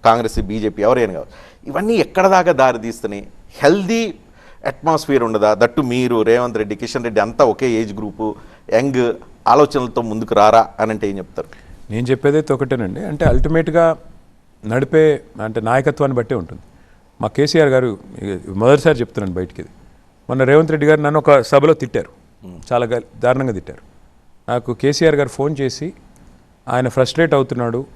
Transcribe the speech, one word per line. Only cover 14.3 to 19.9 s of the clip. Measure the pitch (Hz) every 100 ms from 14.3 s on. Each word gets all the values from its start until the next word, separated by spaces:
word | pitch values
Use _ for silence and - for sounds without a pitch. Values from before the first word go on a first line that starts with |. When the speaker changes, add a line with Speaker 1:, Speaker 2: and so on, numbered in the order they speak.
| _ _ _ 110
Speaker 2:
నడిపే, | 120 135 160 156 143 - -
అంటే | 107 113
నాయకత్వాన్ని | 110 127 139 143 143 123
బట్టే | 110 123
ఉంటుంది. | 80 - - _ _ _ _ _
మా | 107
కేసీఆర్ | - 147 165 147
గారు, | 131 123 101 - -
ఇక | 101 92 90
మొదటిసారి | 95 117 143 165 135
చెప్తున్నాను | 117 - 98 90
బయటికి | 90 -
ఇది, | - - -